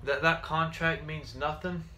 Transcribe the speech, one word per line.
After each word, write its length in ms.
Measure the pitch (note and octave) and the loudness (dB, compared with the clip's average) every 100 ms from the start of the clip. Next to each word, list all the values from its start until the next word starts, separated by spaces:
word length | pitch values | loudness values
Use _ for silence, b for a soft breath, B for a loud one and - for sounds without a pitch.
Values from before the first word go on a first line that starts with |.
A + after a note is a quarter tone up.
that 180 | C#3 C#3 | 0 4
that 200 | D#3+ E3 | 4 4
contract 640 | - D#3+ D#3+ - E3 E3 D#3 | 2 2 2 2 0 0 -4
means 280 | D#3 D3 | -8 -8
nothing? 500 | B2+ D3 D#3 F3+ F3 E3 | -4 -2 -2 -4 -4 -8